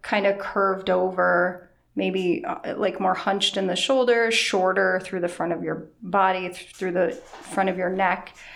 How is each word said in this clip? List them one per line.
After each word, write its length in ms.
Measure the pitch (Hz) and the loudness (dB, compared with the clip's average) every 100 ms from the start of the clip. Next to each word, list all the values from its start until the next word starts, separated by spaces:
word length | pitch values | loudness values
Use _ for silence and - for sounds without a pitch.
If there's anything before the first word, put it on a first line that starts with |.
kind 220 | - 208 196 | -2 2 2
of 120 | 196 | 0
curved 520 | - 202 196 190 190 | -2 0 0 0 0
over, 800 | 185 185 180 180 175 180 180 - _ _ 196 | 2 2 2 4 4 2 -2 -16 _ _ -4
maybe, 500 | 190 190 180 - 185 | -2 0 0 0 -2
uh, 300 | 170 - - | -6 -6 -2
like, 240 | 196 185 | -2 0
more 120 | 190 | 0
hunched 440 | 185 202 196 - 196 | 0 0 0 0 0
in 100 | 190 | -2
the 80 | 175 | -2
shoulders, 580 | - 262 247 233 226 | 2 2 4 4 4
shorter 680 | 226 - 190 185 185 185 185 | 2 2 2 2 2 2 0
through 160 | 190 185 | -2 -4
the 80 | 175 | -4
front 240 | - 170 | -2 -4
of 120 | 170 | -2
your 260 | 165 156 - - | -4 -6 -8 -14
body, 460 | 185 196 190 185 180 | -2 2 4 2 -4
th-, 240 | 180 - | -10 -16
through 180 | - 185 | -6 -2
the 200 | 175 175 - - - | 0 0 -2 -14 -18
front 280 | - 196 190 | -6 -2 0
of 80 | 185 | 0
your 120 | 180 | -2
neck. 440 | 185 185 190 - - - | 2 0 0 -6 -18 -20